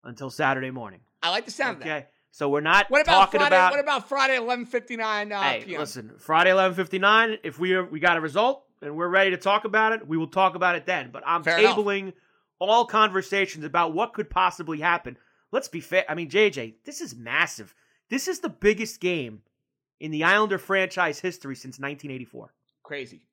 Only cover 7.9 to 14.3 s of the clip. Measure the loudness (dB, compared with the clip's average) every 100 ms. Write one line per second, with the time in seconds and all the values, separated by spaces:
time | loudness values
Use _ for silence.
7.9 | 0 2 2 0 0 0 0 _ _ -12
8.9 | -6 0 4 2 2 0 0 0 0 0
9.9 | -2 -4 -4 -2 2 2 2 0 0 -4
10.9 | -4 -6 -10 -2 -2 2 4 4 4 -2
11.9 | -4 -6 -14 _ _ _ _ 2 4 4
12.9 | 2 2 2 -2 -2 -2 -4 -4 -2 0
13.9 | 0 -4 -4 -4